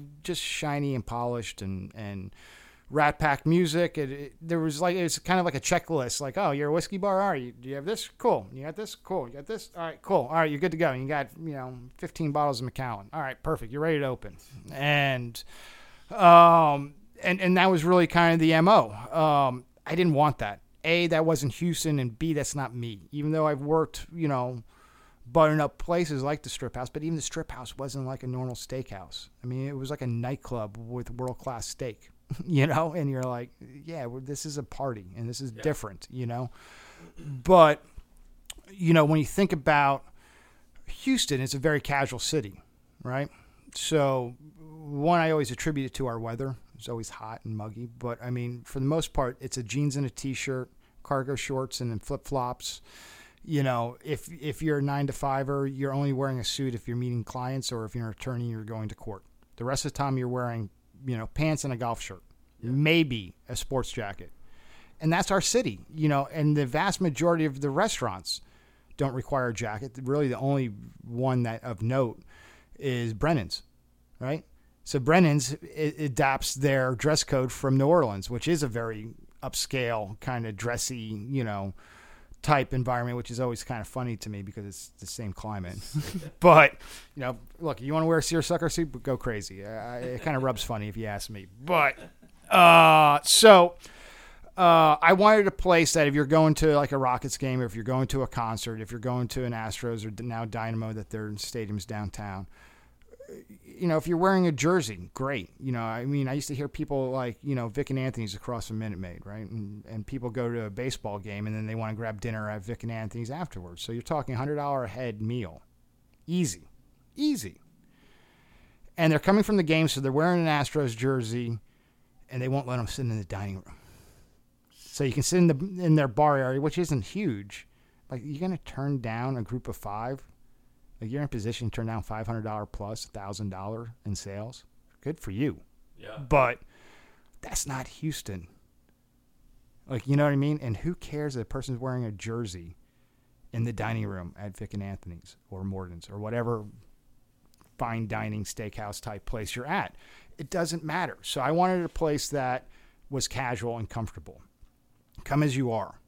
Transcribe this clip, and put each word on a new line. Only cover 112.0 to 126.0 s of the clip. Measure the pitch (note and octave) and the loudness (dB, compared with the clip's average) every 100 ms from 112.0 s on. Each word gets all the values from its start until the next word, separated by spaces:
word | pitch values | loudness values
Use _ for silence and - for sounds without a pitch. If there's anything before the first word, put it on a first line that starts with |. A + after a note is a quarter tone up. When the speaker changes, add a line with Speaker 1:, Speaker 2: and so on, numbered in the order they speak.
| A2+ G#2+ | -8 -6
Speaker 1:
dinner | A#2+ A2 G#2+ | -6 -4 -6
at | G#2+ F#2+ | -8 -8
Vic | A2+ | -8
and | A#2 | -8
Anthony's | A2+ G#2+ A#2 A#2 | -6 -8 -8 -8
afterwards. | D3 F3 F#2+ F2 E2+ | -6 -8 -10 -14 -12
So | - | -8
you're | A#2 | -8
talking | - D#3 - A2 | -4 -4 -2 -4
hundred | C#3 D3 | -4 -2
dollar | C#3+ C#3 | -2 -2
a | A#2 | -4
head | A2+ B2 G#2+ | -6 -8 -4
meal. | G#2+ B2 F#2+ D#2 _ _ _ _ _ _ - | -4 -4 -6 -12 _ _ _ _ _ _ -2
Easy. | F3+ D3+ F#2 - - _ _ _ - | 0 0 -2 -14 -20 _ _ _ -2
Easy. | D4+ B3 G2+ - _ _ _ _ _ - _ _ _ - - _ - - | 0 0 -6 -14 _ _ _ _ _ -20 _ _ _ -20 -20 _ -14 2
And | D#3+ | 4
they're | D3+ | 4
coming | - G#3 | 6 4
from | G#3 G#3 | 4 2
the | |
game, | D#3+ D#3+ D#3+ | 4 4 4
so | C3+ | 2
they're | C3+ | 0
wearing | C3+ E3+ F3 D#3+ | 2 2 2 2
an | |
Astros | D3 C3+ D3+ C3+ A2 | 0 0 0 -2 0
jersey, | C3 C3 A2 A#2+ A#2 A2+ - _ _ _ _ _ - | 0 0 -2 -4 -4 -6 -10 _ _ _ _ _ -10
and | B2+ | -6
they | B2+ | -2
won't | C#3 B2 | -2 -2
let | B2 | -4
'em | A2 | -4
sit | - | -4
in | B2 A2 | -4 -4
the | |
dining | F#2 G2 G2+ F#2+ | -6 -8 -8 -8
room. | - - - - - - - _ _ _ _ | -12 -20 -20 -20 -20 -20 -20 _ _ _ _
So | _ - - C#3 | _ -16 -4 -2
you | |
can | C#3 | 0
sit | - F3+ | 2 6
in | F3 | 6
the, | C3+ F#3+ F3+ | 4 -2 -2
in | F3 | 4
their | D#3 | 4